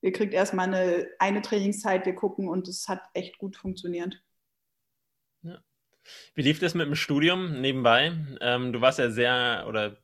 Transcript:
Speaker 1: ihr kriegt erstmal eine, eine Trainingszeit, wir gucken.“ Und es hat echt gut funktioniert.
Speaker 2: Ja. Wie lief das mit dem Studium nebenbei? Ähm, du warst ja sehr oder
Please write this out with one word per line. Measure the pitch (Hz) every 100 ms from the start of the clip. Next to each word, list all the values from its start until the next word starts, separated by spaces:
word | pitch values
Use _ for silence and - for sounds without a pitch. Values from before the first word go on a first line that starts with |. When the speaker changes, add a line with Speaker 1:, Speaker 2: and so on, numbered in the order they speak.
Speaker 1:
ihr | -
kriegt | 185 214
erstmal | 185 202 190 185
eine, | 190 185 175 - -
eine | 190 208
Trainingszeit, | 208 208 196 202 220 190 190
wir | 185
gucken.“ | 202 - 190
Und | 175 180
es | 185 -
hat | 185 -
echt | - 185 -
gut | 196 190
funktioniert. | 190 185 180 175 175 - _ _ _ _ _ _ _ _ _ _ _ _
Speaker 2:
Ja. | 165 180 _ _ _ _ - - -
Wie | -
lief | 135 156
das | 175
mit | 170 147
dem | 147
Studium | - 143 160 185 185 139
nebenbei? | 131 131 120 120 151 165 147 135
Ähm, | 120 123 127
du | 120
warst | 127 131
ja | 123
sehr | 110 120 123 123 110 110
oder | 110 107 101